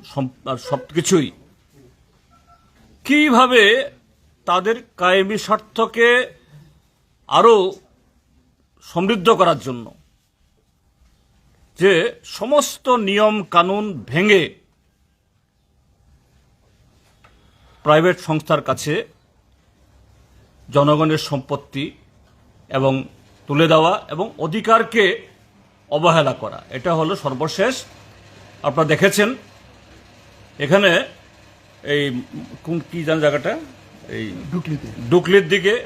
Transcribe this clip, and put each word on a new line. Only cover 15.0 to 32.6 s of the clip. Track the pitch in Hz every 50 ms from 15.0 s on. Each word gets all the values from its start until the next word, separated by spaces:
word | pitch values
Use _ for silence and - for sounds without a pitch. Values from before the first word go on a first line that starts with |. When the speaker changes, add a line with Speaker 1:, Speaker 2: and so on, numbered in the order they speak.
| _ _ _ _ _ _ _ _ _ _ _ _ _ _ _ _ _ _ _ _ _ _ _ _ _ _ _ _ _ _ _ _ _ _ _ _ _ _ _ _ _ _ _ _ _ _ _ _ _ _ _ _ _ _ _ _ _
Speaker 1:
প্রাইভেট | 151 151 156 165 180 175 175 - -
সংস্থার | 156 156 156 - 160 143 135 -
কাছে | 131 - - 147 151 208 - _ _ _ _ _ _ _ _ _ _ _ _ _ _ _ _ _ _ _ _ _ _ _ _ _ _ - _ _ _ _ _ -
জনগণের | 120 143 143 147 151 151 160 156 156 151 - -
সম্পত্তি | 147 131 131 - 143 139 - _ - 135 143 - - _ _ _ _ _ _ _ _ _ _ _ _ _ _ _
এবং | - 131 135 135 131 135 131 - - _ _ _ _ _ _ -
তুলে | 143 147 165 156
দেওয়া | 160 156 160 170 196 - - - 151
এবং | 160 202 233 - - 151
অধিকারকে | 160 165 220 220 220 226 226 220 220 - 233 202 175 156 - - - _ _ _ _ _ _ _ _ _ _ _ _
অবহেলা | - 156 165 170 165 165 147 135 120 -
করা, | 113 104 - - - - 107
এটা | 131 117 180 165 160
হলো | 156 160 - - -
সর্বশেষ। | 139 131 123 156 156 - - 196 247 262 - - - - - - - - - - - - - - - - - -
আপনারা | 147 131 165 160 151
দেখেছেন | 156 - 185 196 190 202 208 220 262 - - - _ - _ - - _ _ _ - - - - - - - - - - - - _ -
এখানে | 143 135 175 202 208 185 165 196 269 - - - _ - _ - - - _ _ _ _ _ _ - - 143
এই | 147 143 139 123 123 120 - - 151 - - 120 -